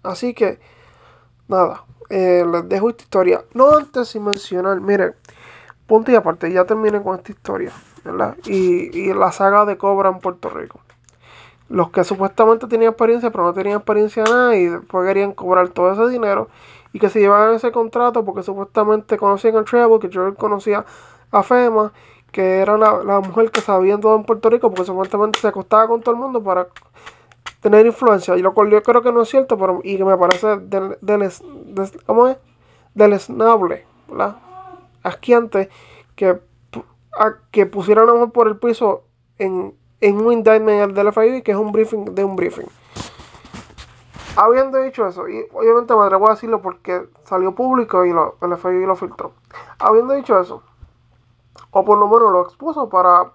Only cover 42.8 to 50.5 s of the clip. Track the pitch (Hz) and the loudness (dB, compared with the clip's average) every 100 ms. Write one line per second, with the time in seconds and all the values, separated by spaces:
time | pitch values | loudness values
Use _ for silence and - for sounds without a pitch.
42.8 | _ - - - - - - - - - | _ -18 -16 -18 -20 -20 -20 -20 -20 -20
43.8 | - - _ - - - 214 254 269 262 | -20 -20 _ -20 -6 2 4 4 0 -2
44.8 | 262 254 202 180 - 220 220 180 226 233 | -4 -4 -6 -6 -12 -12 -12 -2 2 2
45.8 | 233 226 202 190 214 214 233 214 185 - | 2 2 2 2 2 0 -4 -6 -6 -12
46.8 | - 180 - _ _ 185 185 190 254 254 | -8 -8 -10 _ _ -4 -4 -2 -2 0
47.8 | 220 185 180 170 151 - 175 175 180 185 | 0 0 2 0 -2 -4 -8 -6 -4 -2
48.8 | 190 185 185 - - _ _ - - - | -2 -4 -6 -12 -16 _ _ -20 -20 -2
49.8 | - 220 254 277 254 202 180 | 2 2 2 -4 0 0 0